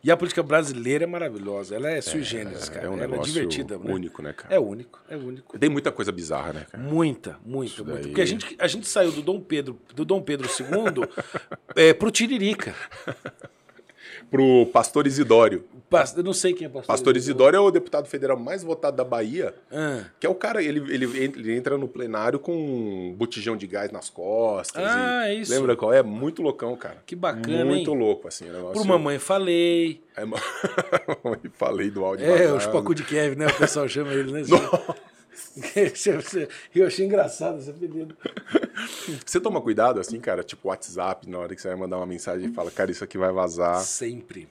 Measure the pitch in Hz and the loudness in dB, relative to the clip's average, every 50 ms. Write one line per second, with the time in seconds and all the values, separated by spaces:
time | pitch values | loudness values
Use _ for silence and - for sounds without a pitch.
0 | - 143 170 170 180 175 - 175 160 139 151 160 160 139 131 120 117 123 139 151 | 6 4 4 4 2 -2 -2 -2 0 4 2 2 2 0 -6 -4 -2 0 0 2
1 | 170 175 175 170 170 143 113 104 98 101 101 101 98 92 101 113 135 151 165 147 | 2 0 0 0 -6 -6 -6 -8 -8 -6 -6 -6 -6 -8 -8 -6 -4 -4 -4 -4
2 | 123 - - 156 135 101 113 113 107 98 92 - - - - - 85 90 98 104 | -6 -4 -6 -4 -4 -4 -6 -6 -8 -8 -10 -10 -12 -10 -10 -8 -8 -6 -6 -6
3 | - - - 73 76 76 156 165 117 85 80 - 85 - 104 90 92 92 95 92 | -6 -4 -4 -4 -4 -2 -2 -2 -2 -2 -4 -6 -6 -8 -10 -8 -6 -4 -4 -4
4 | 90 80 - - 73 76 76 - - - - 185 127 101 101 117 120 - - - | -6 -8 -10 -10 -12 -12 -12 -12 -4 0 2 2 2 0 -6 -12 -14 -18 -20 -20
5 | _ - 156 147 131 127 131 131 - _ - 110 139 156 147 139 139 139 - - | _ -14 -12 -12 -12 -12 -14 -16 -18 _ -2 0 2 2 2 2 -2 -2 -2 -2
6 | 104 101 92 87 85 78 78 67 71 80 76 76 76 - - 113 127 143 151 165 | -4 -4 -4 -6 -6 -4 -4 -4 -4 -6 -8 -10 -12 -14 -14 -12 -6 -2 0 2
7 | 165 151 123 - - - 73 - - 113 127 135 127 107 - - 107 76 - - | 2 2 0 -4 -12 -16 -16 -16 -14 -10 -8 -6 -6 -8 -10 -10 -10 -8 -8 -8
8 | 147 143 147 - 175 180 196 220 - - - - 175 170 147 233 208 - - 220 | -8 -4 0 2 2 2 0 -4 -8 -10 -4 -2 -2 0 0 -2 -6 -2 2 4
9 | 185 165 151 147 147 160 196 196 190 - 165 147 139 131 120 - _ _ - 139 | 4 4 2 -2 -2 -2 -2 -2 -4 -4 -4 -4 -4 -6 -12 -14 _ _ -8 -6
10 | 160 156 190 190 - - 147 139 131 123 - - 127 135 165 202 226 190 151 127 | 0 0 0 0 0 -4 -4 -4 -4 -6 -4 -6 -4 -2 -2 0 0 0 0 0
11 | 113 - - - - - - - - _ - - _ - - 165 160 160 156 - | -4 -4 -6 -10 -10 -8 -10 -10 -10 _ -16 -16 _ -2 6 8 10 10 8 8
12 | 208 226 214 - 233 233 269 226 190 208 - - - 110 92 - - - - - | 2 0 2 2 0 2 0 0 0 0 0 -2 -6 -10 -10 -10 -14 -14 -16 -12
13 | - - - - _ - _ _ - - _ _ _ _ _ - _ _ _ _ | -12 -12 -12 -10 _ -16 _ _ -20 -20 _ _ _ _ _ -20 _ _ _ _
14 | - - - - - - - 131 135 131 127 123 117 120 - 117 113 - - 147 | -20 -18 -18 -18 -8 0 4 6 8 10 10 10 8 8 6 4 4 6 2 2
15 | 143 139 135 139 143 113 113 117 117 107 98 87 - - - 131 _ _ 175 165 | 2 4 2 2 6 8 10 10 10 8 6 0 -6 -10 -20 -20 _ _ 4 4
16 | 139 123 - 170 175 190 180 - - 185 180 180 165 143 127 135 120 - 113 107 | 4 4 0 -2 -2 -2 -2 0 0 0 0 0 -6 -10 -10 -10 -2 0 0 4
17 | 127 135 127 127 123 139 139 127 127 143 165 196 202 196 180 175 - - - 147 | 6 4 4 4 2 0 4 8 8 8 8 8 6 6 6 4 0 2 -4 -4
18 | 143 - - 139 135 131 131 120 117 135 185 196 175 165 165 160 147 143 127 123 | -4 -4 -6 -4 0 0 0 0 -2 -8 -8 -8 -4 -6 -4 -2 -2 -2 -2 -2
19 | 127 127 123 117 110 107 139 180 160 92 - - _ _ 120 151 156 147 135 117 | -2 -2 -2 -2 -2 -2 -2 -4 -4 -4 -6 -12 _ _ -6 -4 -4 -4 -4 -6
20 | 98 87 _ _ - 170 185 180 - 208 117 220 165 151 147 151 139 139 143 127 | -8 -12 _ _ -2 -2 0 0 -2 -2 -2 0 -2 0 -2 -2 -2 -2 -2 -2
21 | 131 120 123 135 131 135 135 - 113 110 117 123 123 135 139 139 135 123 - - | -2 -2 0 -2 -2 -2 -4 -6 -4 -2 -2 -2 0 -2 -2 -2 -4 -6 -6 -8
22 | 127 113 110 107 110 120 131 143 - - 170 165 156 143 131 120 110 104 98 92 | -6 -4 -4 0 0 0 0 0 -4 -4 -4 -4 -4 -4 -4 -4 -4 -4 -6 -6
23 | 92 90 90 98 117 117 - 113 101 113 113 104 98 92 92 101 104 101 - 98 | -8 -8 -4 -4 -4 -4 -4 -6 -4 -4 -4 -6 -6 -6 -6 -6 -6 -6 -8 -10
24 | - - _ - - 98 107 113 117 110 104 92 87 - - 165 185 208 233 247 | -12 -14 _ -8 -4 -2 0 2 2 2 0 0 -4 -6 -6 -4 -2 0 0 0
25 | 254 247 247 247 226 208 208 220 214 - 120 135 135 123 117 - - 107 127 135 | 0 0 0 0 -2 -2 -2 -4 -2 0 0 2 4 2 2 2 4 6 6 6
26 | 123 110 104 113 135 156 160 - 165 143 131 - 120 117 123 120 - 85 80 - | 6 4 -2 -4 -4 -4 -4 -2 -2 -2 -2 -2 -6 -8 -6 -8 -10 -14 -16 -16
27 | _ - 175 175 180 170 131 113 117 117 120 120 127 135 143 147 170 151 147 131 | _ -14 -8 -4 -4 -4 -2 -4 -4 -2 0 2 2 2 2 2 0 0 0 2
28 | 113 107 98 - - - - - 87 85 87 90 90 90 95 214 214 196 185 165 | 2 2 2 0 -4 -14 -14 -14 -14 -12 -12 -10 -8 -6 -2 -2 4 4 4 4
29 | 156 143 143 135 - - 190 196 190 180 170 170 170 170 170 170 170 165 160 - | 4 0 -4 -4 -2 0 0 0 2 2 2 4 4 4 4 2 2 0 -2 -8
30 | _ _ _ - 107 110 107 117 - - - - - 185 - - - - - 160 | _ _ _ -10 -8 -6 -6 -6 -6 -8 -6 -6 -6 -2 -2 -4 -2 0 -2 -2
31 | - - 147 - - 123 110 - - - _ - - - 110 92 98 104 101 98 | 0 -2 -8 -4 -4 -6 -6 -6 -8 -18 _ -2 -2 -2 0 -2 -4 -4 -2 -2
32 | 95 95 95 98 135 165 180 170 180 160 143 135 104 - 214 156 104 101 170 151 | -2 -2 -2 0 2 4 6 6 6 4 4 2 0 0 0 0 2 0 -2 -2
33 | 143 - 147 151 151 147 135 139 156 147 - - - 147 - 151 143 123 - 139 | -2 -2 0 0 0 0 0 0 0 0 4 4 2 2 2 -2 -2 -2 -2 -4
34 | 147 139 139 139 135 131 139 151 143 127 170 175 - - - - - - 156 - | -4 -2 -2 -2 -2 -2 -4 -6 4 6 6 6 6 2 0 0 0 -6 -10 -10
35 | - - _ _ _ _ - - - - - 139 131 - - 208 202 143 - - | -12 -20 _ _ _ _ -20 -20 -20 -20 -16 -14 -14 -4 2 2 2 2 2 0
36 | - 208 165 156 - - 196 180 147 - - - - - _ 175 190 180 185 - | 0 0 0 0 -4 -6 -6 -6 -6 -6 -10 -18 -20 0 _ 4 4 4 4 0
37 | 190 196 208 196 - - - - 160 165 - 147 135 143 143 165 180 160 151 160 | 0 2 4 2 2 2 -2 -4 -4 -4 -4 -6 -10 -14 -10 -10 -10 -8 -8 -8
38 | 160 156 - _ - - - - - - - - - - - - 226 - - - | -10 -10 -14 _ -10 -10 -10 -10 -12 -2 -2 -2 -2 -2 -10 -12 -12 -12 -12 -12
39 | - - 156 131 - - - 175 180 220 196 156 120 117 107 107 110 127 123 101 | -10 -10 -12 -12 -10 -4 -4 -2 -2 0 -4 -2 -2 0 2 4 4 2 2 0
40 | 90 - 113 117 - 120 92 87 85 - - _ - 95 92 - - - 85 90 | -4 -6 -10 -8 -4 -4 -4 -4 -6 -10 -14 _ -6 -6 -6 -6 -10 -12 -8 -4
41 | 90 95 92 - - 92 90 90 87 85 95 - - 95 92 92 95 90 92 92 | -4 -4 -4 -6 -10 -12 -10 -10 -8 -10 -10 -10 -8 -8 -6 -6 -6 -6 -6 -6
42 | 90 92 90 82 - - 90 90 90 - - 92 85 85 - - 98 95 87 - | -6 -8 -8 -10 -8 -8 -6 -6 -6 -6 -6 -6 -8 -6 -4 -4 -4 -4 -4 -8
43 | 101 - - 95 92 92 92 92 92 87 82 87 87 87 87 92 95 - - - | -10 -10 -4 -2 -2 0 0 0 -2 -2 -2 -2 0 0 0 -2 -2 -4 -6 -6
44 | 127 117 120 120 - _ - 95 80 _ | -6 -8 -10 -12 -16 _ -18 -18 -20 _